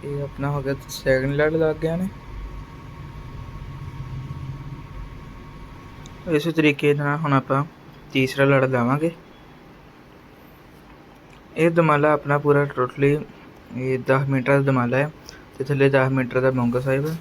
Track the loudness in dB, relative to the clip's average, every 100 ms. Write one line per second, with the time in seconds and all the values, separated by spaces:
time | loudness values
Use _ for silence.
0 | -8 -8 -8 -6 -4 -2 -2 -6 -8 -6
1 | 2 2 2 0 2 2 0 0 -2 -2
2 | -4 -8 -14 -12 -12 -12 -14 -16 -18 -16
3 | -16 -14 -14 -14 -14 -12 -12 -12 -12 -12
4 | -10 -10 -10 -12 -10 -12 -12 -14 -14 -14
5 | -14 -14 -16 -16 -18 -18 -18 -18 -18 -18
6 | -18 -14 0 0 2 2 2 4 2 2
7 | 0 -2 2 0 2 -2 -2 -8 -20 -20
8 | -4 0 0 2 4 6 4 2 2 2
9 | 0 -4 -20 -20 -20 -20 -20 -20 -20 -20
10 | -20 -20 -20 -20 -20 -20 -20 -20 -20 -20
11 | -20 -20 -20 -20 -16 0 2 4 4 4
12 | 4 2 2 0 4 4 2 0 -4 2
13 | 2 2 -4 -16 -20 -20 -14 -6 -2 -2
14 | 2 2 2 0 4 4 4 2 2 0
15 | -2 -6 -20 -20 -20 -10 -4 4 6 6
16 | 4 2 2 2 2 2 2 0 0 0
17 | 0 -6